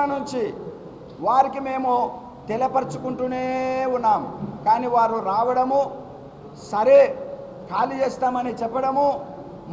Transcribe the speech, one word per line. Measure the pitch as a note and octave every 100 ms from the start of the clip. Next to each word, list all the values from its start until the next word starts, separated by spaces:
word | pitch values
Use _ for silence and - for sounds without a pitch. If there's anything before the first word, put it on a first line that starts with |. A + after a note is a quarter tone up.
| C#4+
నుంచి | C#4 - B3+ G#3 - - - - - - - G3
వారికి | C4 C4+ C#4 C4
మేము | C4 C4 B3 A3+ - - - -
తెలియపరుచుకుంటూనే | A3+ B3+ C4 B3 - B3+ B3 B3+ B3+ B3+ C4 C4 C4 C4 B3
ఉన్నాం. | A3+ G3+ - - - - -
కానీ | A#3 B3 A#3+
వారు | A3+ A3+ F#3+
రావడము, | G3+ A#3+ B3 B3+ C#4 C#4 - - - - - - - -
సరే | G#3 A#3 C#4 C4+ - - - - - -
ఖాళీ | F#3+ C4 C4+
చేస్తామని | B3+ - B3+ B3+ B3 -
చెప్పడము, | A3+ B3+ C4 C4+ C#4+ C4+ - - - - -